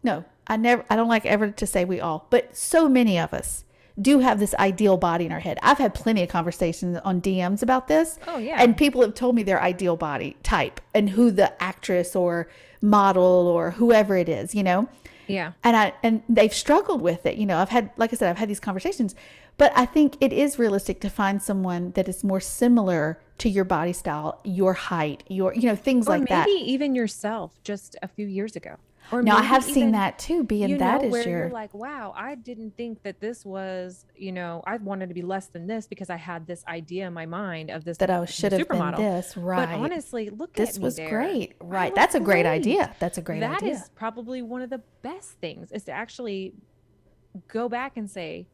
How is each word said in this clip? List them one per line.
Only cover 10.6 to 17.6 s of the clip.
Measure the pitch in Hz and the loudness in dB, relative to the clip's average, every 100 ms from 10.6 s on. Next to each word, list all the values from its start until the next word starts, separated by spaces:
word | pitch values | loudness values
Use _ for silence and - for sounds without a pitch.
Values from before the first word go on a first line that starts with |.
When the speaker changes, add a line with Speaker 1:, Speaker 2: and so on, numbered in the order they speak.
| 135 - _ | 0 -6 _
Speaker 1:
and | 208 208 | 0 2
who | 196 240 | 4 4
the | 190 190 - | 4 2 0
actress | 180 - - 180 175 | -8 -6 -2 0 0
or | 190 175 170 165 - - - | 0 0 -2 -6 -14 -20 -2
model | 208 208 196 185 | 4 6 6 6
or | 180 180 175 170 170 | 6 6 4 2 0
whoever | 175 233 220 202 190 | 2 4 6 4 2
it | 165 | 0
is, | 127 139 | -2 -4
you | 208 | -2
know? | 185 180 254 - - - - | 2 2 0 -8 -20 -20 -8
Speaker 2:
Yeah. | 196 165 - | -6 -6 0
Speaker 1:
And | 240 226 | 2 4
I, | 208 - | 2 0
and | 233 220 - | 0 0 2
they've | 226 220 | 4 4
struggled | - - 311 403 302 | 2 4 4 4 0
with | 170 170 | 0 0
it. | - 214 | -4 -2
You | 208 | 0
know, | |
I've | 165 | 2